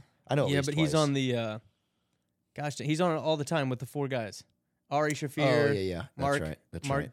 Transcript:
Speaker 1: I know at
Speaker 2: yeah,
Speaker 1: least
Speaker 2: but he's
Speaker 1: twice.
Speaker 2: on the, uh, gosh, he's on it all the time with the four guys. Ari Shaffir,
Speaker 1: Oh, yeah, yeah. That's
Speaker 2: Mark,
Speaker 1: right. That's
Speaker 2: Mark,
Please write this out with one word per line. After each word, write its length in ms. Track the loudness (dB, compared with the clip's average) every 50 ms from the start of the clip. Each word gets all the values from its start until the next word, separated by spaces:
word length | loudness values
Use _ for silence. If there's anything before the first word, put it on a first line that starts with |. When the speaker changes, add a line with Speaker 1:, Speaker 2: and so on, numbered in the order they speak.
| -14 _ _ _ _ -2
Speaker 1:
I 60 | 0
know 100 | 0 2
at 60 | 2
Speaker 2:
yeah, 60 | 2 0
Speaker 1:
least 80 | 0
Speaker 2:
but 80 | 0 2
he's 160 | 2 2 4
Speaker 1:
twice. 100 | 4 4
Speaker 2:
on 100 | 4 4 2
the, 220 | 2 0 0 0
uh, 220 | -2 -2 -4 -6 -8 -12 _ _ _ _ _ _ _ _ _ _ _ _ _ _ _ _ _ -10
gosh, 220 | -8 -6 -6 -6
he's 240 | -4 -2 -2 0 2
on 160 | 2 2 2
it 20 | 0
all 180 | 0 0 0 0
the 60 | 0
time 240 | 0 0 0 0 0
with 80 | -2 -4
the 80 | -6
four 200 | -6 -4 -4 -4
guys. 380 | -2 -2 -4 -4 -6 -8 -12 -18 _ _ _ _ _ _ _ _ -4
Ari 220 | 0 0 0 0
Shaffir, 580 | 0 -2 -4 -6 -2 2 2 4 6 6 4 4
Speaker 1:
Oh, 20 |
yeah, 80 | 2 2
yeah. 160 | 0 -2 -2
That's 140 | -4 -6 -10 -6 -4
Speaker 2:
Mark, 240 | -2 0 0 0
Speaker 1:
right. 160 | -2 -4 -6 -10 _ _
That's 140 | -10 -6 -4 -2
Speaker 2:
Mark, 200 | -2 -2 -2 -4